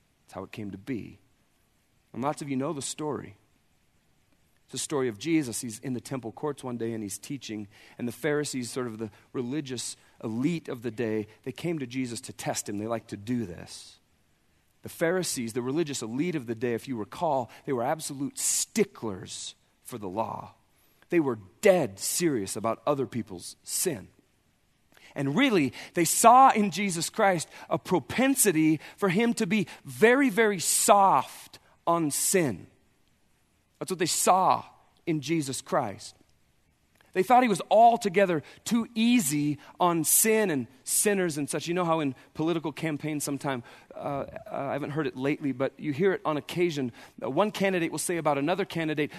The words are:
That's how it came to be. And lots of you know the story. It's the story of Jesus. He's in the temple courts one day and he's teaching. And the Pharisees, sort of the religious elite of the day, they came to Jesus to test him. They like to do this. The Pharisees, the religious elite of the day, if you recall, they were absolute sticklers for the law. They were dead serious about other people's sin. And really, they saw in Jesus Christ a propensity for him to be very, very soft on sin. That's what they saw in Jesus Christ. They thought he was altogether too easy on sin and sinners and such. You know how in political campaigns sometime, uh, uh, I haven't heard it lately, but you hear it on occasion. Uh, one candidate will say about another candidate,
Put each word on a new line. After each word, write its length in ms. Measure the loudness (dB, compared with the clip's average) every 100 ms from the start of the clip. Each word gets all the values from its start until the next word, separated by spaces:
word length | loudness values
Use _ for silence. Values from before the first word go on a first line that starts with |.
| _ _
That's 100 | _
how 80 | -14
it 80 | -14
came 220 | -12 -12
to 60 | -12
be. 420 | -8 -10 -10 -18 _ _ _ _ _ _ _ _ _
And 120 | -6
lots 180 | -4 -4
of 60 | -6
you 80 | -4
know 160 | -4
the 100 | -6
story. 540 | -8 -8 -6 -6 -10 -18 _ _ _ _ _ _ _ _ _ _ _ _
It's 80 | _
the 60 | -10
story 300 | -6 -2 -2
of 100 | -4
Jesus. 440 | -2 0 0 -6
He's 160 | -10 -10
in 160 | -8
the 60 | -8
temple 300 | -6 -8 -8
courts 320 | -8 -8 -8
one 140 | -8 -6
day 160 | -6
and 100 | -6
he's 140 | -8 -10
teaching. 520 | -10 -12 -10 -12 -12 -18 -20 -10
And 100 | -8
the 60 |
Pharisees, 580 | -4 -2 -2 -2 -6 -6
sort 160 | -6 -8
of 120 | -8
the 120 | -10 -12 _
religious 640 | -8 -6 -6 -6 -8 -10 -12 _ _
elite 460 | -8 -2 -2 -2 -6
of 140 | -8
the 80 | -8
day, 360 | -4 -2 -2 -4 -10
they 80 | -14
came 260 | -8 -6 -6
to 80 | -6
Jesus 340 | -6 -6 -8
to 140 | -12
test 340 | -10 -6 -6 -6
him. 80 | -6
They 100 | -4
like 200 | -6 -6
to 100 | -12
do 300 | -4 -4 -4
this. 520 | -10 -16 -18 -20 -20 _ _ _ _ _ _ _ _
The 80 | -18
Pharisees, 640 | -4 0 0 -2 -4 -4
the 80 | -4
religious 400 | -2 -2 -2 -4
elite 320 | -6 -4 -2
of 120 | -4 -6
the 80 |
day, 200 | -4 -2
if 120 | -4 -4
you 120 | -8
recall, 520 | -8 -6 -2 -2 -4 -10
they 80 | -6
were 100 | -4
absolute 560 | -2 -4 -6 -8 -8 -4
sticklers 1160 | -2 -2 -2 0 -2 -2 -8 -8 -10 -12 -14 -16 _ _
for 120 | -14 -10
the 100 | -6
law. 460 | -4 -4 -6 -12 -20 _ _ _ _ _
They 120 | 2
were 180 | 2 -2 -8 _
dead 360 | 6 6 2 -4
serious 560 | -6 -2 0 0 -4
about 280 | -4 -4 -2 -2
other 200 | -2 -2
people's 500 | -6 -8 -12 -14 -18
sin. 460 | -8 -4 -4 -4 -10 _ _ _ _ _ _ _ _ _ -14
And 200 | -4 -2
really, 380 | 2 4 4 0 -4 -8
they 100 | -2
saw 460 | 0 6 8 10 10
in 220 | 8 2
Jesus 360 | 0 -2 -2 -4
Christ 400 | 2 2 2 -2 -12 -4
a 80 | -4
propensity 1000 | 0 -2 0 0 2 4 2 4 4 2 -2 -2
for 100 | 0
him 240 | 2 2
to 140 | 0 0
be 200 | 0 -2 -6 -16
very, 420 | 4 6 8 4
very 300 | 4 2 2
soft 1000 | 0 2 6 8 8 6 2 -8 -20 -20 _ _ 0
on 240 | 2 2
sin. 560 | 0 2 2 2 -2 -10 _ _ _ _ _ _ _ _ _ _ _
That's 140 | -8
what 80 | -2
they 60 | 0
saw 580 | 2 4 6 6 2 -2 -18 _ _ -4
in 140 | -2
Jesus 400 | 0 -2 -2 -8
Christ. 560 | -2 -2 -2 -6 -16 -20 _ _ _ _ _ _ _ _ _
They 100 | -2
thought 220 | 6 6
he 40 | 6
was 140 | 2 4
altogether 720 | 8 8 8 2 4 4 4 -2 -12
too 240 | -2 0 0
easy 640 | 2 4 4 4 0 0 -2 -8 0
on 240 | 2 2
sin 480 | 2 2 4 4 2
and 160 | 0 -4 -10
sinners 560 | -4 0 2 2 0 -2
and 100 | -4
such. 200 | -4 -4
You 60 |
know 100 | -2
how 160 | 0 2
in 160 | 0 -4 -10
political 380 | -4 -2 0 -4
campaigns 500 | -4 -4 -4 -4 -4
sometime, 400 | -4 -4 -4 -4 -6 -18 -20
uh, 40 | -12
uh, 280 | -8 -6 -8 -12 -10
I 220 | -8 -6
haven't 180 | -6 -6
heard 160 | -4 -4
it 100 | -4
lately, 360 | -4 -2 -4
but 220 | -4 -4 -4
you 140 | -6
hear 200 | 0 0
it 80 | 0
on 120 | -2 -4
occasion. 540 | -4 -2 -2 0 -4 -6 -18 -10
Uh, 80 | -4
one 220 | 0 0
candidate 400 | 0 0 0 -2
will 80 | -4
say 160 | -4 -2
about 200 | 0 0
another 280 | 0 0
candidate, 480 | -2 -4 -4 -2 -4